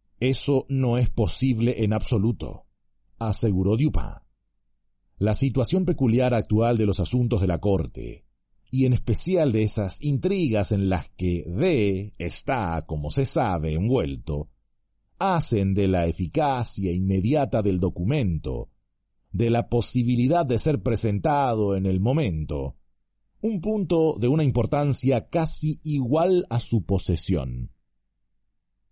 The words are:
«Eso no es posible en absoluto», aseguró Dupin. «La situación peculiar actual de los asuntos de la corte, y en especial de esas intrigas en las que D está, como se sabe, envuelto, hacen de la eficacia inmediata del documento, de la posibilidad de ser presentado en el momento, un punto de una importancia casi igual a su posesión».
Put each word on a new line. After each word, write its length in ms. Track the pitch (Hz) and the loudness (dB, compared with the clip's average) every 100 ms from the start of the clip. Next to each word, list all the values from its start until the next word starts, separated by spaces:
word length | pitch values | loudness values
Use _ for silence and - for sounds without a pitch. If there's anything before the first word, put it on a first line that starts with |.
| _ - | _ -4
«Eso 460 | 127 131 - 135 - | 0 0 2 0 0
no 300 | 135 127 120 | -2 0 2
es 120 | 120 | 2
posible 720 | - 104 - 131 113 117 127 | 2 0 2 0 2 0 0
en 100 | 107 | 0
absoluto», 720 | 110 - 117 107 - - - - _ _ _ _ - | 0 0 2 2 -2 -6 -12 -18 _ _ _ _ -8
aseguró 580 | 110 - 113 92 95 113 | -4 0 0 0 0 2
Dupin. 460 | 151 - - - _ _ _ _ _ _ _ _ _ - | 2 0 -2 -8 _ _ _ _ _ _ _ _ _ -4
«La 180 | 104 | -2
situación 500 | 104 135 127 120 185 | 0 0 0 0 0
peculiar 480 | 180 - 127 117 127 | 0 0 2 2 2
actual 440 | 120 - 107 117 120 | 0 0 2 2 2
de 100 | 107 | 2
los 140 | - | 2
asuntos 400 | - 127 120 104 | 0 0 0 2
de 80 | 92 | 0
la 100 | 82 | 0
corte, 640 | 104 95 67 62 58 55 _ _ _ _ - | 0 0 -2 -8 -12 -14 _ _ _ _ -6
y 140 | 131 | 0
en 80 | 131 | 2
especial 580 | 123 - 107 - 180 151 | 2 0 -2 0 2 2
de 140 | 110 | 2
esas 360 | 110 - 98 - | 0 0 -2 -4
intrigas 680 | 147 139 190 196 156 107 98 | -2 -2 0 0 0 0 0
en 180 | 101 95 | 0 0
las 200 | 92 - | 0 -4
que 340 | - 90 87 - | -4 -2 -2 -4
D 640 | 92 185 143 101 95 104 - | -2 0 2 2 0 -6 -8
está, 640 | 85 - - 131 95 80 78 | -6 -4 -4 -4 -2 -4 -4
como 240 | 78 73 | -6 -4
se 140 | 139 | -2
sabe, 480 | 135 165 117 87 78 | -2 0 0 0 -2
envuelto, 800 | 78 107 131 76 67 - 73 76 _ _ _ _ _ _ - | -2 0 0 -2 -6 -6 -6 -6 _ _ _ _ _ _ -4
hacen 560 | 190 170 - 107 98 | 0 0 0 0 0
de 140 | 95 98 | 2 2
la 180 | 92 85 | 2 0
eficacia 840 | 82 87 156 147 131 117 - 95 | -2 -4 0 0 0 -4 -4 -4
inmediata 720 | 87 95 95 98 151 127 117 | -2 0 0 2 0 2 0
del 180 | 101 92 | 0 0
documento, 880 | 90 - 90 151 107 80 - 60 - _ _ _ _ _ _ | 0 -2 -2 0 0 -2 -4 -8 -10 _ _ _ _ _ _
de 180 | 90 117 | -2 0
la 180 | 117 98 | 2 0
posibilidad 800 | 120 - 127 120 120 127 170 147 | 0 0 0 0 2 2 2 2
de 120 | 117 | 0
ser 240 | 156 131 | 0 0
presentado 920 | 123 107 110 101 156 143 135 110 101 | 0 0 0 0 0 2 2 2 2
en 120 | 95 95 | 2 0
el 120 | 92 | 0
momento, 800 | 104 147 123 80 73 73 67 - _ _ _ _ _ _ | 2 0 0 -2 -4 -6 -6 -10 _ _ _ _ _ _
un 200 | 220 208 | -4 -4
punto 560 | 185 214 165 170 160 - | -2 -2 0 2 2 2
de 100 | 120 | 2
una 160 | 156 | 2
importancia 840 | 147 120 110 143 143 127 139 123 - | 2 2 0 0 0 0 2 0 0
casi 520 | 170 156 - 156 151 | -2 -2 -2 -4 -4
igual 640 | 151 147 123 156 180 180 - | -4 -4 0 2 4 2 2
a 100 | 117 | -4
su 240 | - 113 | 0 -2
posesión». 880 | 85 95 - 85 - 87 65 62 62 - _ _ _ _ _ _ _ _ _ _ _ | 0 -2 0 -2 0 -2 -2 -8 -10 -12 _ _ _ _ _ _ _ _ _ _ _